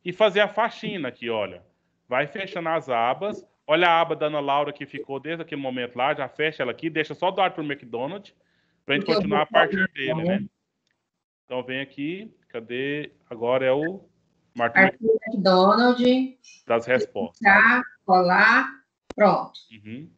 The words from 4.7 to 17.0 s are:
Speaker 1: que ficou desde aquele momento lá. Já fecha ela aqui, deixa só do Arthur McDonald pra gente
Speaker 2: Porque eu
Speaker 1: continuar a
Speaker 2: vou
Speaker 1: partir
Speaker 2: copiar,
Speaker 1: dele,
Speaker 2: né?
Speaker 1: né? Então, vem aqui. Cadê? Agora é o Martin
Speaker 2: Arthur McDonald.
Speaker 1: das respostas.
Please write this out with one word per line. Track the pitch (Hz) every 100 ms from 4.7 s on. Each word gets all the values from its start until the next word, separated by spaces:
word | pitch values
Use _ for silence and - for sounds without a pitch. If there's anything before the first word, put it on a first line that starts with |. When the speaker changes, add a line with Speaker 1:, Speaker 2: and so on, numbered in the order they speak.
Speaker 1:
que | 143 143
ficou | 139 - 135
desde | 147 165
aquele | 160 147
momento | 135 127 120 120
lá. | 131
Já | 143 131
fecha | - 151 156
ela | 127
aqui, | 113 160
deixa | 156 151 147
só | 180
do | 190
Arthur | 185 180
McDonald | 151 143 123 117 135 202 - _ _ _ _ _ -
pra | 190
gente | -
Speaker 2:
Porque |
eu | 208
Speaker 1:
continuar | 180 151
a | 156
Speaker 2:
vou |
Speaker 1:
partir | 220 - 196 190
Speaker 2:
copiar, | - 135 165
Speaker 1:
dele, | 170
Speaker 2:
né? | 196
Speaker 1:
né? | 202 _ _ _ _ _ _ _ _ _ -
Então, | 127
vem | 123 131
aqui. | 135 139 147 185 220 _ _
Cadê? | 120 113 123 139 147 147 _ -
Agora | 117 117 131 131
é |
o | 135 160 190 _ _ _ _ _
Martin | 120 117 185
Speaker 2:
Arthur | 190 - 220 226 220
McDonald. | 226 185 185 196 220 247 240 247 262 262 - - - -
Speaker 1:
das | 117 117
respostas. | 127